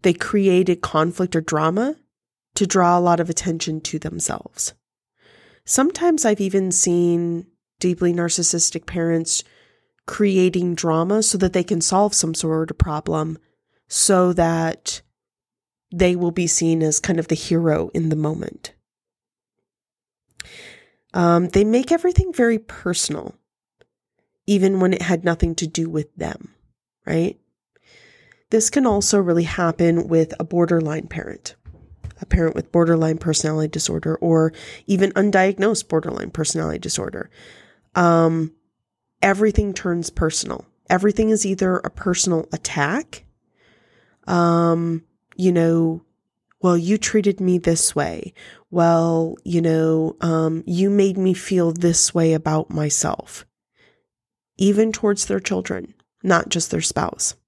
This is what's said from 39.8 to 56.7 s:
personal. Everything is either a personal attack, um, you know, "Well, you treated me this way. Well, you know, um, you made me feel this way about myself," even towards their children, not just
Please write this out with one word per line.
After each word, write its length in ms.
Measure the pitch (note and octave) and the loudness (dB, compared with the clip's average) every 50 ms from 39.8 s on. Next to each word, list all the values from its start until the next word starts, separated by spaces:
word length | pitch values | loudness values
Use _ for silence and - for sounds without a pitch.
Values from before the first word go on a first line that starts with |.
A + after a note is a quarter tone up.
| - F3+ E3+ F3 E3 - | -4 -4 -2 -2 -4 -6
personal. 560 | _ - F3 D#3+ D#3 - - - - - - _ _ _ _ _ | _ -2 -2 -2 -2 -4 -6 -6 -10 -10 -12 _ _ _ _ _
Everything 420 | F3+ F3+ F#3+ G#3 G3+ - A3 A3 | -2 2 2 2 2 2 2 2
is 160 | A3 G3+ - | 2 0 0
either 300 | G3 F#3+ F#3+ F#3+ F#3 F#3 | -2 -2 0 0 0 0
a 140 | F3+ - F#3 | -2 -4 -6
personal 560 | _ - - F#3 F3+ - - F#3 E3+ D#3+ D#3 - | _ -6 -4 -2 -2 0 0 0 0 -2 -2 -6
attack, 720 | - D3+ _ - - D#3 C#3+ C#3+ F#3 - - _ - - _ _ _ _ _ _ _ _ _ _ _ _ _ _ _ _ _ _ _ _ _ | -10 -10 _ -6 -4 -2 -2 -2 -2 -4 -6 _ -16 -20 _ _ _ _ _ _ _ _ _ _ _ _ _ _ _ _ _ _ _ _ _
um, 760 | - D#3+ F3 E3+ E3+ E3+ E3+ E3+ E3+ E3 E3+ E3+ E3+ E3 E3 E3 _ _ _ _ _ _ | -2 0 2 2 4 4 2 2 2 2 0 0 -4 -4 -6 _ _ _ _ _ _ _
you 140 | - F#3 F#3 | 0 0 2
know, 520 | F3+ E3+ E3 E3 E3 E3 E3 E3 D#3+ E3 _ _ _ _ _ _ _ _ _ _ _ _ | 2 4 2 2 2 2 0 0 -2 -6 _ _ _ _ _ _ _ _ _ _ _ _
"Well, 160 | - F3+ F3 | 0 2 2
you 220 | E3+ E3 F3 G#3+ G#3+ | 2 2 0 -2 0
treated 420 | - - - G#3+ F#3+ G3+ F#3+ - | -2 0 0 2 2 2 -2 0
me 180 | F#3+ F3+ F3+ F3+ | 0 0 0 0
this 380 | E3+ E3+ E3 D#3+ - - - | 0 0 0 0 0 -2 -2
way. 380 | D3+ C#3+ D#3+ - D#3+ - F3+ _ - - - - - _ _ | -2 -4 -4 -6 -10 -12 -14 _ -20 -20 -20 -20 -20 _ _
Well, 640 | - E3+ E3+ E3+ E3+ E3 E3 E3 E3 E3 E3 E3 - - _ | 0 2 4 6 6 4 4 2 2 0 0 -2 -6 -10 _
you 180 | - E3+ E3+ | -2 0 0
know, 540 | E3 E3 D#3+ D#3+ D#3+ D#3+ D#3+ D#3+ D#3+ D#3+ - _ | 2 2 2 2 2 2 2 2 0 -2 -4 _
um, 420 | - E3+ D#3+ D#3+ D#3+ D#3+ D#3+ E3 - | -2 0 0 2 0 0 -2 -4 -4
you 240 | - F3 F3 F#3+ G3+ | -4 0 0 2 2
made 260 | G3+ G3+ G3 G3 F#3 | 4 4 2 2 2
me 180 | F#3+ F#3 F#3 F3+ | 0 0 0 0
feel 380 | F#3 - - G3 F3+ E3+ E3 | -2 -4 -2 0 2 2 0
this 400 | E3 E3+ F3 E3+ E3+ - - - | 0 2 0 2 2 2 0 0
way 200 | - F3 E3 D#3+ | 0 2 2 2
about 380 | D#3+ D#3 D#3 D#3+ D#3 D#3 D#3 _ | 2 0 0 -2 -2 -2 -2 _
myself," 760 | - D#3 D3+ D3 - - - - - - - - - - - _ _ _ _ _ _ _ _ _ _ _ _ _ _ _ _ _ _ _ _ _ _ - | -6 -4 -4 -2 -2 -2 -2 -4 -4 -6 -8 -16 -16 -20 -20 _ _ _ _ _ _ _ _ _ _ _ _ _ _ _ _ _ _ _ _ _ _ 0
even 340 | F#3+ G3+ G3+ G#3 A3 A3+ | 2 2 4 4 2 2
towards 320 | G#3+ - - G#3 G3+ G3 - | 0 -2 0 0 0 0 -2
their 160 | - G3 G3 | -4 -4 -4
children, 540 | F#3+ - G3 F3+ F3+ - F#3 - - - - _ _ _ _ _ | -2 -4 -4 -4 -4 -6 -8 -8 -10 -14 -18 _ _ _ _ _
not 280 | - F#3+ F3+ E3 - - | 0 2 2 2 2 -2
just 200 | - E3+ D#3+ - | -4 -4 -4 -4